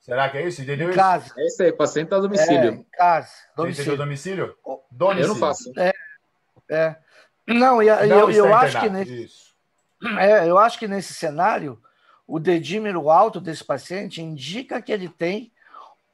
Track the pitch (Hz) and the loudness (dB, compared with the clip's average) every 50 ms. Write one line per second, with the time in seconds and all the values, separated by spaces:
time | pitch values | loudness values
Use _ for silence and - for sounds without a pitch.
0 | _ - 120 131 135 131 - 139 165 180 - - 131 131 143 143 160 175 185 180 | _ -6 -4 -2 -2 -2 -4 -6 -6 -6 -8 -8 -10 -8 -6 -6 -4 -2 2 2
1 | 190 190 180 160 - - - 127 147 170 165 - 190 165 160 - 151 139 - 147 | 4 4 2 0 -4 -12 -8 -4 -4 -4 -2 0 0 0 2 2 -2 -2 -2 -4
2 | 160 165 202 196 196 196 208 196 - 170 151 139 123 113 113 - - _ - - | -4 -2 -2 -2 -2 0 0 0 2 4 4 2 2 0 -2 -6 -16 _ -2 2
3 | 180 175 170 156 131 - - - - _ _ 143 160 175 180 147 143 147 143 135 | 2 4 4 2 -2 -8 -20 -20 -20 _ _ -6 -6 -6 -6 -6 -4 -4 -4 -4
4 | 143 143 143 139 - 185 196 175 135 113 - _ _ - - - _ _ 120 123 | -4 -8 -8 -10 -10 -10 -6 -6 -8 -8 -10 _ _ -16 -16 -16 _ _ -6 -2
5 | 170 190 196 185 170 170 214 - 175 151 139 - - 123 131 170 185 180 190 - | 0 0 0 0 0 -2 0 -2 -2 -4 -4 -6 -10 -16 -6 -2 -2 -2 -2 -4
6 | - - - _ _ _ _ _ _ _ _ _ _ _ 151 156 160 160 156 _ | -10 -20 -20 _ _ _ _ _ _ _ _ _ _ _ -4 -2 -2 -2 -4 _
7 | _ _ _ _ _ _ _ _ _ - 226 240 254 262 254 233 214 214 214 196 | _ _ _ _ _ _ _ _ _ -2 0 2 4 4 4 6 6 4 4 4
8 | 208 214 196 208 214 214 220 208 208 196 208 233 262 - - 117 107 214 190 190 | 4 6 6 6 6 6 6 4 6 6 6 6 4 2 0 -2 -2 -2 -4 -4
9 | 196 123 123 120 110 104 _ _ _ _ _ _ _ _ _ _ _ _ _ _ | -8 -8 -10 -14 -14 -16 _ _ _ _ _ _ _ _ _ _ _ _ _ _
10 | - 233 214 196 190 202 214 214 170 170 175 190 214 233 226 - 233 202 196 196 | -10 -8 -2 2 4 4 4 4 4 4 4 4 4 4 0 -4 -8 -6 -6 -8
11 | 170 - - - 170 156 143 151 180 208 233 226 170 - - _ _ _ _ _ | -8 -10 -12 -8 -8 -8 -2 0 0 0 0 -2 -6 -10 -14 _ _ _ _ _
12 | _ _ _ _ _ - 143 160 156 180 175 165 147 135 180 220 220 208 196 170 | _ _ _ _ _ -10 -10 -4 -2 0 0 0 -2 -6 -8 -6 -6 -6 -6 -4
13 | 143 151 156 175 208 226 - 180 180 160 160 - - - 147 131 - - 170 190 | 2 4 4 4 4 2 0 -8 -12 -10 -12 -12 -8 -8 -8 -8 -8 -12 -12 -10
14 | 208 190 - 160 165 160 156 139 127 143 175 240 269 - - 254 - - 220 208 | -10 -12 -12 -14 -12 -12 -12 -12 -12 -12 -12 -12 -12 -10 -10 -10 -6 -6 -6 -6
15 | 185 165 - _ 170 170 190 214 247 _ _ _ _ _ - - - - _ _ | -6 -12 -8 _ -6 -4 -4 -6 -10 _ _ _ _ _ -20 -20 -20 -20 _ _
16 | _ _ | _ _